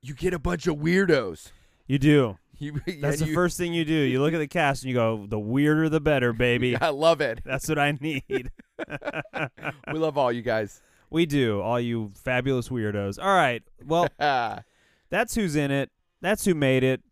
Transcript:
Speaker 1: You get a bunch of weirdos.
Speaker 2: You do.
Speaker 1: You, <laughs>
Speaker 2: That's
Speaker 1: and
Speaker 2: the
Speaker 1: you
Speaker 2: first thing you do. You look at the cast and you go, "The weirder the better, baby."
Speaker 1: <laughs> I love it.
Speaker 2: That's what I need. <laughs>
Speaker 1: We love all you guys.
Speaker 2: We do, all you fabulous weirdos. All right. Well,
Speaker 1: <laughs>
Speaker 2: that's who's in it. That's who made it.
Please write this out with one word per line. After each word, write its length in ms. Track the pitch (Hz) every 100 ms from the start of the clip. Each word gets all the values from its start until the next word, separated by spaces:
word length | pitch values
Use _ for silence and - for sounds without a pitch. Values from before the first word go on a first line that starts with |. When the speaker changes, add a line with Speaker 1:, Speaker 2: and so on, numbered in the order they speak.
Speaker 1:
You 140 | 127
get 180 | 143 180
a 60 | 175
bunch 300 | 151 175 180
of 80 | 147
weirdos. 720 | 156 185 196 147 104 82 - - _ _ -
Speaker 2:
You 100 | 135
do. 400 | 139 147 120 92 _ -
Speaker 1:
You, 120 | 147
<laughs> 80 | 147 170
Speaker 2:
That's 20 |
Speaker 1:
and 300 | 151 143 147
Speaker 2:
the 80 | 160
Speaker 1:
you 60 |
Speaker 2:
first 220 | 156 180 165
thing 160 | 175
you 120 | 170
do. 100 | 156
You 260 | 160 139 127
look 140 | 143
at 40 | 165
the 100 | 151
cast 340 | 175 147 139
and 80 | 131
you 40 | 123
go, 300 | 113 110 101
"The 100 | 107
weirder 500 | 104 127 147 151 160
the 120 | 156
better, 320 | 147 143 123
baby." 440 | 113 123 120 123 123
Speaker 1:
<laughs> 40 |
I 80 | 160
love 320 | 143 160 160
it. 200 | 143 113
Speaker 2:
That's 240 | - 135 -
what 100 | 156
I 140 | 143
need. 580 | 147 151 139 - - 123 - - -
<laughs> 120 | - 143 - 156 - - 147 - - - -
Speaker 1:
We 60 | 151
love 180 | 160 143
all 120 | 127
you 100 | 120
guys. 400 | 117 110 104 - _ _ _
Speaker 2:
We 140 | 160 160
do, 340 | 143 123 101
all 200 | 98 120
you 320 | 120 117 107 98
fabulous 460 | - 127 127 131 117
weirdos. 500 | 127 107 104 101 98
All 60 | 190
right. 280 | 190 147 117 _ -
Well, 240 | - 165 175 _
Speaker 1:
<laughs> 0 | 147 135 113 107 - _ _ _ _
Speaker 2:
that's 240 | 180 233
who's 220 | 233 196 147
in 140 | 143
it. 200 | 139 139 _ _ _
That's 240 | 175 214
who 100 | 208
made 300 | 165 139 131
it. 180 | 131 131 _